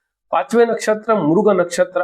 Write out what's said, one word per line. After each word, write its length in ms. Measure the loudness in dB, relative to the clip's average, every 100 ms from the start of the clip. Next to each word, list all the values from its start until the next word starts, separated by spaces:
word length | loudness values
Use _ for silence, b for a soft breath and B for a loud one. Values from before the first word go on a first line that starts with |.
| _ _ -6
पाचवे 320 | -4 0 0
नक्षत्र 500 | 0 0 -2 -2 0
मृग 360 | -2 2 2 2
नक्षत्र. 520 | 2 0 -2 -2 -2